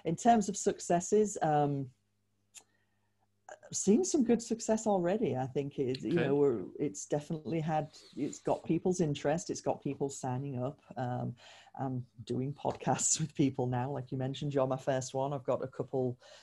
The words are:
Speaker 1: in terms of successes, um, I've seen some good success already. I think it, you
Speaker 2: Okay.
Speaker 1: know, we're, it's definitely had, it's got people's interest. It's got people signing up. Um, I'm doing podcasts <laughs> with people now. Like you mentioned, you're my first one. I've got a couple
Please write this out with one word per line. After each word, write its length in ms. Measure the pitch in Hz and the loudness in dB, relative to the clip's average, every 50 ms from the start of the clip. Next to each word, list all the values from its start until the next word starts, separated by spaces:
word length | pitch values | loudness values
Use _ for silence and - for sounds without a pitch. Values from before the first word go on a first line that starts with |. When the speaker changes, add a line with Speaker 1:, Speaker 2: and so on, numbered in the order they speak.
| - | -4
Speaker 1:
in 100 | 165 170 | -4 -2
terms 340 | - - 240 233 226 196 - | 2 4 6 6 6 4 0
of 60 | 196 | -2
successes, 800 | - - 202 185 - - - 180 170 175 - 208 214 214 196 - - | -2 0 0 -2 0 0 0 2 2 2 4 4 4 4 2 0 0
um, 460 | - 156 151 147 147 143 143 139 135 127 - _ _ _ _ _ _ _ _ _ _ _ - - - _ _ _ _ _ _ _ _ _ _ _ _ _ _ _ _ - | 2 2 4 4 4 2 2 -2 -4 -6 -10 _ _ _ _ _ _ _ _ _ _ _ -20 -20 -20 _ _ _ _ _ _ _ _ _ _ _ _ _ _ _ _ -20
I've 260 | - - - - 175 | -20 -18 -14 -8 -6
seen 260 | - - 190 208 302 370 | -2 4 6 6 6 4
some 180 | - - 311 226 | 4 2 2 4
good 180 | 233 233 226 | 4 4 2
success 460 | - - 226 220 - - 220 220 - | 2 -2 -4 -4 0 0 0 0 2
already. 480 | 220 202 190 175 170 196 226 233 143 123 | 2 2 2 2 2 2 2 0 0 0
I 100 | 127 131 | 0 -2
think 320 | 131 - 147 139 143 - | -2 -2 -2 -4 -2 -2
it, 240 | - 139 123 131 135 | -2 -2 0 -2 -2
you 100 | - 110 - | -2 0 2
Speaker 2:
Okay. 140 | - 120 | 2 2
Speaker 1:
know, 80 | 135 139 | 4 4
we're, 260 | 143 143 139 120 104 87 - - - | 4 4 4 4 2 -2 -6 -4 -4
it's 260 | 147 143 - - - | -4 -4 -4 -6 -6
definitely 540 | - 156 147 147 - 165 156 156 - 160 165 | -4 -4 -4 -2 -4 -6 -6 -4 -4 -2 -2
had, 300 | 151 165 156 156 151 151 - - - - - | 0 0 0 -2 -2 -4 -8 -18 -20 -14 -8
it's 240 | - 143 - - - | -6 -6 -6 -6 -6
got 240 | - - - - - | -2 -2 -2 -2 0
people's 380 | - 165 170 - 185 185 - | 0 0 2 2 2 2 2
interest. 480 | 170 147 147 - - 143 151 180 - - | 2 0 0 0 0 0 0 0 -2 -4
It's 120 | - - | -6 -4
got 200 | - 139 131 - - | -2 -2 -2 -2 -2
people 260 | 147 139 - 143 139 | -6 -4 -2 -4 -4
signing 520 | 139 - - 131 123 127 139 143 131 123 127 | -4 -4 -6 -4 -4 -4 -4 -4 -4 -4 -4
up. 160 | 135 147 - _ - - | -4 -6 -8 _ -14 -8
Um, 380 | 131 127 123 123 123 123 123 123 - - - - - - - - - | -6 -4 -4 -2 -4 -4 -6 -6 -10 -14 -20 -20 -20 -20 -16 -10 -8
I'm 260 | 135 135 131 123 123 - _ - 107 | -6 -4 -4 -6 -8 -10 _ -12 -6
doing 280 | - 120 123 131 139 143 | -4 -4 -2 -2 -4 -6
podcasts 640 | - - - - - - 151 131 - - - - - | -4 -4 -4 -4 -2 0 0 0 2 2 0 0 0
<laughs> 0 | |
with 140 | 160 - - | -2 -2 0
people 320 | - 151 135 135 - 123 | 2 2 2 2 2 0
now. 240 | 123 127 123 123 139 | 0 0 0 -2 -2
Like 200 | 143 131 127 - | -4 -6 -6 -6
you 60 | 139 | -4
mentioned, 360 | 131 131 131 139 - 151 147 139 | -4 -2 -4 -4 -4 -4 0 2
you're 140 | 139 131 | 2 2
my 100 | 131 131 | 2 0
first 360 | 127 - 147 135 131 127 - - | -2 0 0 0 0 0 -2 -2
one. 200 | 135 135 143 147 | -2 -2 -2 -2
I've 100 | 131 123 | -4 -2
got 180 | - 123 113 - | -2 -2 -2 -2
a 40 | |
couple 500 | - - - 127 - - 135 127 123 120 - - - - - | -6 -6 -8 -8 -4 -2 0 0 0 -2 -6 -12 -20 -20 -20